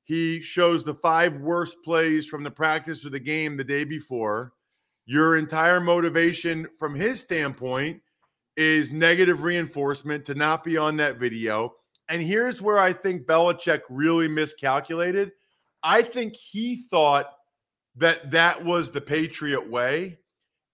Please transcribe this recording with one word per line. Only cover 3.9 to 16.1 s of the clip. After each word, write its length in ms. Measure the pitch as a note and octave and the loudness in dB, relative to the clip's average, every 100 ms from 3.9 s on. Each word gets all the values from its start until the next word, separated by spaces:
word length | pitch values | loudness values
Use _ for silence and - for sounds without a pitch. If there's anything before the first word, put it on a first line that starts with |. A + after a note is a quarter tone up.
| D3+ - A#2+ G#2+ G#2+ B2+ _ _ _ _ _ - | -8 -8 -4 -2 -4 -6 _ _ _ _ _ -2
Your 320 | C#3 D#3+ D#3+ | 2 4 2
entire 420 | D#3 D#3+ E3+ F3+ | 0 2 4 4
motivation 880 | F3 F3 E3+ D#3+ E3+ E3+ E3+ D#3+ D#3+ - | 2 2 2 2 2 0 -4 -6 -8 -8
from 180 | D3+ C#3+ | -8 -2
his 260 | G#3+ B3+ | -4 -4
standpoint 800 | - E3 C#3+ B2 B2+ B2+ D3+ E3 _ _ _ _ _ - | -6 -4 -4 -6 -4 -4 -4 -8 _ _ _ _ _ 0
is 360 | D#3 D#3 C3+ | 2 2 0
negative 520 | D#3 E3 F3 F3+ E3 | 2 2 4 4 2
reinforcement 840 | E3 F3 D#3+ C#3+ C#3 C#3 D3 D3 C#3+ | -2 -2 -4 -4 -4 -4 -6 -8 -6
to 100 | C#3 | -2
not 300 | D3+ D#3+ D#3+ | 0 0 -2
be 100 | D#3 | 0
on 220 | D3+ D3+ | 0 0
that 180 | D3 A#2+ | -2 0
video." 580 | B2 A2+ A2 G#2+ A#2+ - _ - - | -4 -2 -2 -2 -4 -8 _ -20 -8
And 120 | E3+ | -6
here's 400 | E3 G#3+ B3 A#3+ | -2 0 -2 -2
where 160 | G#3 G#3 | 2 4
I 140 | F#3 | 4
think 340 | F3+ F#3+ F3+ D3 | 2 -4 -4 2
Belichick 540 | D#3+ F3 E3+ E3+ D3+ - | 4 4 2 0 -2 -4
really 380 | C3 D#3+ E3 D#3+ | -2 2 2 0
miscalculated. 1040 | D#3 D3+ - C3+ C#3 C#3+ E3 F3 G3 G3+ - _ _ _ _ | -2 -4 -2 0 0 -2 -4 -2 0 -2 -8 _ _ _ _
I 180 | D#3+ G#3+ | 4 4
think 340 | A#3+ | 4